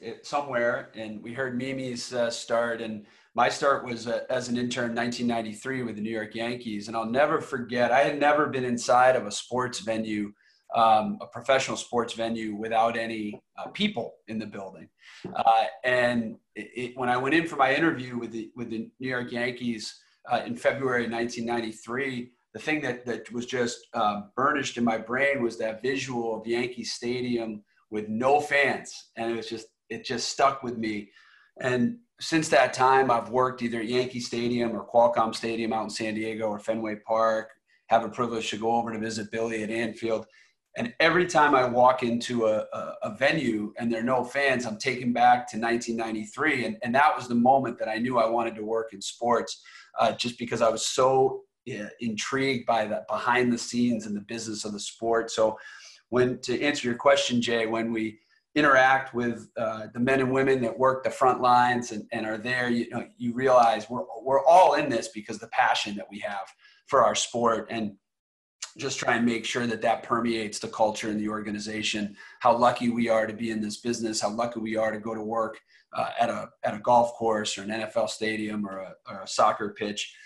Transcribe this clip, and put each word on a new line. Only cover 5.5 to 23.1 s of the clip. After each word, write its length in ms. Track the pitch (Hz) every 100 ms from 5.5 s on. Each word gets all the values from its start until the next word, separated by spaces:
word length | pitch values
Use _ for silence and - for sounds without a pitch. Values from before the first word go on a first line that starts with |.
| 104 135 131
with 140 | 117 104
the 40 |
New 80 | 110
York 240 | 113 104
Yankees. 540 | 113 117 123 117 104 104
And 80 | 113
I'll 100 | 113
never 360 | 127 151 160
forget, 500 | - 131 110 123 120
I 80 | 127
had 180 | 151 147
never 300 | 147 151 143
been 160 | 131
inside 540 | 123 120 - 123 127 127
of 100 | 104
a 40 |
sports 480 | - - 123 123 -
venue, 520 | 104 113 110 104 104 - _ _ -
um, 440 | - 113 107 104 104
a 60 | -
professional 480 | 120 117 131 - 110
sports 380 | - 120 113
venue 420 | 113 113 117 110 104
without 400 | 110 113 117 113
any, 480 | 113 110 104 120 _ -
uh, 100 | -
people 480 | - 208 - - - -
in 100 | 110
the 80 | 104
building. 400 | 101 92 80 - _ - - - -
Uh, 300 | - 113 107 -
and 540 | 127 123 120 120 110 - _ 107
it, 140 | 104
it, 240 | 117 123 127
when 120 | 123
I 80 | 127
went 180 | 135 160
in 100 | 165
for 120 | 147
my 180 | 135 143
interview 420 | 165 127 127 120
with 140 | 113
the, 200 | 113 - 123
with 140 | 110
the 200 | 113 113 _
New 80 | 127
York 240 | 123 120
Yankees, 680 | 120 123 123 123 113 - - _ _ -
uh, 100 | 120 -
in 100 | 120
February 480 | 139 127 135 123
of 80 | 113
nineteen 340 | 120 120 123 117
ninety-three, 840 | 117 110 110 113 123 139 123 123 _ _
the 60 | -
thing 220 | - 151
that, 240 | 135 120
that 260 | 120